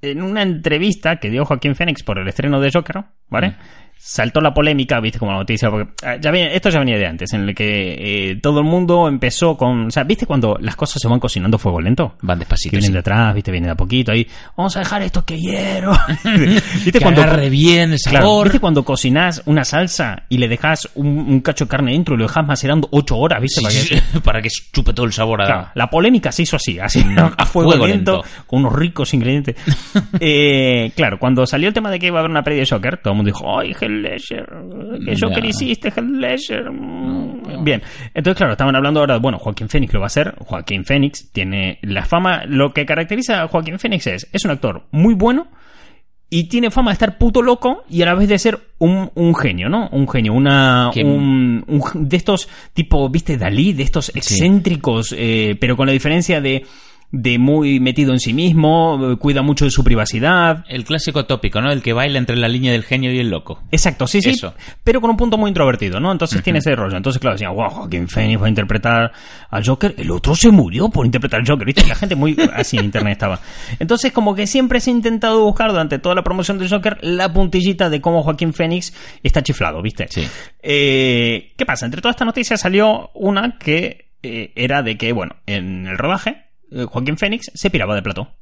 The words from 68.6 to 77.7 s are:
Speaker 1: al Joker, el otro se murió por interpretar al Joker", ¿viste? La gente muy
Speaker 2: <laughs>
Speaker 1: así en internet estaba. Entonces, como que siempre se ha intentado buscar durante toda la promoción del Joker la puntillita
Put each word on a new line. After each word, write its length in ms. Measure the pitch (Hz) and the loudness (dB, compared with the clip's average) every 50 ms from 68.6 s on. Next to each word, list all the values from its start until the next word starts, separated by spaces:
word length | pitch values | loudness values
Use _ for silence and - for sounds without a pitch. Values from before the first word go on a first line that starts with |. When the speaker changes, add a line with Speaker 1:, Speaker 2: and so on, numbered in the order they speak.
| 104 98 104 107 - 120 117 117 117 117 - - - - - - - - | 0 -2 -2 -2 0 0 2 2 0 0 -4 -10 -20 -20 -20 -20 -16 -8
Speaker 1:
al 120 | - 101 107 | -6 -2 0
Joker, 300 | 113 135 - - 202 - | 0 0 2 2 -2 -2
el 140 | - - 78 | -2 -6 -4
otro 260 | 85 90 - - 151 | -4 -2 0 0 2
se 140 | 165 - 233 | 6 8 8
murió 400 | 214 190 131 87 85 120 175 226 | 8 8 6 4 0 -2 -2 0
por 160 | - - 131 | 0 0 0
interpretar 360 | 117 120 123 117 - - 110 | 0 0 0 -2 -2 -2 -2
al 40 | 123 113 | 0 2
Joker", 200 | 147 139 104 104 | 0 0 0 -2
¿viste? 180 | 135 - - | 4 6 6
La 80 | - 117 | 6 6
gente 220 | - - 196 185 | 4 -2 -2 0
muy 200 | 139 139 156 151 | 0 2 0 2
Speaker 2:
<laughs> 160 | 285 330 - - | 2 2 0 0
Speaker 1:
así 220 | - - - - 240 | -2 -4 -2 -2 -2
en 80 | - | -2
internet 260 | 104 98 113 107 107 | -2 -2 -2 -2 -2
estaba. 280 | 101 - - 101 92 90 - - - - - - - - | -2 -2 -2 -4 -4 -4 -8 -12 -16 -14 -12 -12 -8 -6
Entonces, 340 | - 165 233 240 - 262 | -2 0 0 0 0 -2
como 220 | - - 220 208 196 | -2 0 0 0 0
que 140 | 190 208 202 | -2 -4 -2
siempre 320 | - 269 262 247 247 247 | 0 0 0 2 0 0
se 100 | 233 254 | 0 2
ha 40 | 247 | 0
intentado 480 | 240 214 226 226 220 202 226 220 220 220 | 0 0 0 -2 0 0 2 2 4 4
buscar 240 | 208 208 - 226 220 | 4 2 2 0 0
durante 300 | 208 175 160 147 147 131 | 0 0 0 -2 -4 -4
toda 160 | - 180 180 | 0 0 0
la 80 | 185 180 | 0 0
promoción 340 | - 180 185 180 - 208 196 | -2 -2 -2 -2 -4 -4 -4
del 100 | 185 180 | -2 -2
Joker 300 | 202 208 180 214 214 - - | -2 0 0 -2 -4 -4 -4
la 280 | 160 175 180 185 185 | -4 -2 0 0 0
puntillita 600 | 165 190 190 180 156 185 180 190 | 2 2 2 4 2 0 0 0